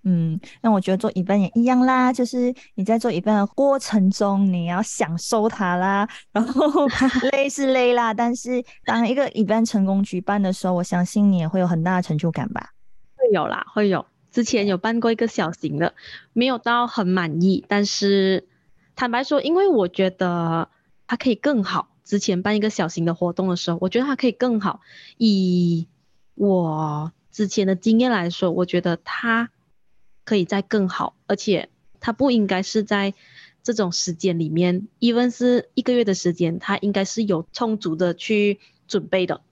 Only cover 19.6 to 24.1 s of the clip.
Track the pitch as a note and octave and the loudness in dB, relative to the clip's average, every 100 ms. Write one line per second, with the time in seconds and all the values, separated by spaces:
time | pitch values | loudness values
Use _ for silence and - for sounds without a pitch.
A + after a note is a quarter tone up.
19.6 | G4 C4+ F3+ - F#3+ F#3 F3+ F3 E3 E3 | 4 2 0 0 -2 0 -2 0 0 -2
20.6 | - _ _ _ - A#3+ C4 G#3+ C#4+ C4 | -4 _ _ _ -8 -2 0 0 0 0
21.6 | F#3 F3 - _ - G3+ G#3 F3+ G3+ G#3+ | 0 -4 -6 _ -4 -2 0 -2 0 0
22.6 | G#3+ - E3+ F3 E3+ E3 F3 F3 F#3 F3+ | 0 -2 -4 -2 -2 0 -2 -2 -2 -2
23.6 | - E3+ F#3 A#3 C#4 | -4 -2 -2 0 -2